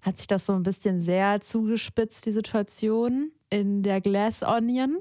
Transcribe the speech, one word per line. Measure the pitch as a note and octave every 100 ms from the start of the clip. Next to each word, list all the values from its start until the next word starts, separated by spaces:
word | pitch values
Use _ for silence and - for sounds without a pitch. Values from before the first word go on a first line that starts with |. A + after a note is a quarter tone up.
hat | - F#3
sich | -
das | G3 -
so |
ein | F#3+
bisschen | F3+ F#3+ G#3 F3+
sehr | E3+ F#3 G3 G#3
zugespitzt, | - A3+ A3 A3+ - - A3+ - -
die |
Situation | G#3 G#3+ A3+ G3+ - G#3+ A3 A#3+ B3+ D4+ _ _
in | G#3 G3+ G3+
der | G3+ F#3+
Glass | G3 G3 G#3+ A3
Onion. | - A#3 A#3 B3 C4 D#4+